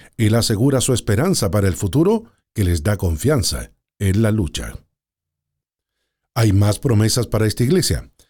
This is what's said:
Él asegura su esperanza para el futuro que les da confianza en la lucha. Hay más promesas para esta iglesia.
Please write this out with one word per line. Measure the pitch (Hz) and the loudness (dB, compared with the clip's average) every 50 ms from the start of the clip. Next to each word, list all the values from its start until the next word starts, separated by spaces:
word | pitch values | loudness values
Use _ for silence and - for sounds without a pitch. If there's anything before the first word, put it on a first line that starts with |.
| - - _ | -20 -20 _
Él | - 110 104 104 | -2 0 2 2
asegura | 117 110 - 113 98 120 143 135 127 | 2 2 0 0 0 2 2 2 2
su | 107 - 127 | 0 0 0
esperanza | 110 - - 104 98 147 196 175 - 117 95 | -2 0 0 0 0 2 0 0 0 -2 -2
para | 87 104 95 95 | 0 0 0 0
el | 87 | -2
futuro | - 104 92 85 139 165 196 226 226 226 - _ _ _ _ _ | -2 -4 -2 0 2 2 2 2 0 -2 -8 _ _ _ _ _
que | 110 101 | -2 0
les | 87 87 80 78 | 0 0 0 0
da | 104 104 | -2 -2
confianza | - - 87 82 78 - 127 156 135 - - - - - - _ _ _ _ _ _ | -2 -2 -2 -2 0 0 0 0 0 0 -2 -6 -6 -10 -14 _ _ _ _ _ _
en | 101 98 90 107 113 | -2 0 2 2 2
la | 107 107 | 2 2
lucha. | 107 92 76 - - - - - - - _ _ _ _ _ _ _ _ _ _ _ _ _ _ _ _ _ _ _ _ _ _ _ _ _ _ _ _ _ _ | 0 -2 -4 -4 -8 -10 -10 -14 -16 -20 _ _ _ _ _ _ _ _ _ _ _ _ _ _ _ _ _ _ _ _ _ _ _ _ _ _ _ _ _ _
Hay | 117 117 107 95 | 0 0 2 4
más | 98 104 104 101 - | 4 2 2 0 0
promesas | - - 117 104 107 110 - 127 110 - | -2 0 2 2 2 2 0 -2 -2 -2
para | - 107 110 | -2 0 0
esta | 107 - - 123 | -2 0 -2 0
iglesia. | 123 180 185 - - - 62 - - _ _ _ _ | 0 2 0 0 0 -4 -4 -6 -12 _ _ _ _